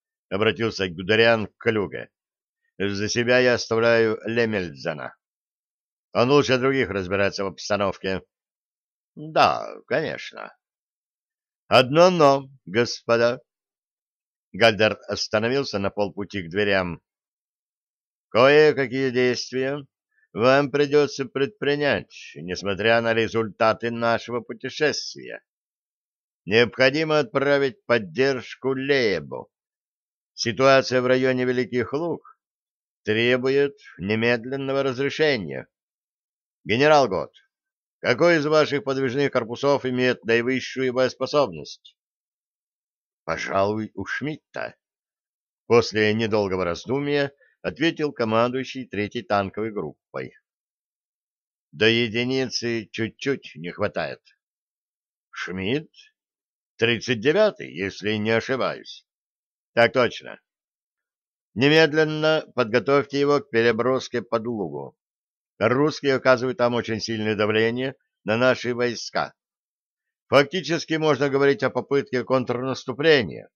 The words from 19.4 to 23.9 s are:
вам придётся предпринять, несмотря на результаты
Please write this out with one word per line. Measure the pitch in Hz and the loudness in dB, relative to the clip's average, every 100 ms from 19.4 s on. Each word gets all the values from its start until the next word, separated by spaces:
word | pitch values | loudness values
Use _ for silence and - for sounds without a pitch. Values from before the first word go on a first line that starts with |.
| - 127 131 147 139 _ _ _ _ | -4 -6 -6 -6 -10 _ _ _ _
вам | 95 120 135 143 | 0 2 4 2
придётся | 139 143 147 143 - 131 | 0 2 2 2 -2 -8
предпринять, | 135 139 - 135 147 143 101 - - - 71 | -4 -4 -4 -4 0 0 -2 -4 -16 -20 -14
несмотря | 85 90 95 98 110 117 | -10 -6 -6 -2 2 2
на | 113 | 2
результаты | 113 107 113 110 - 113 107 117 | 0 0 -2 -4 0 0 0 -4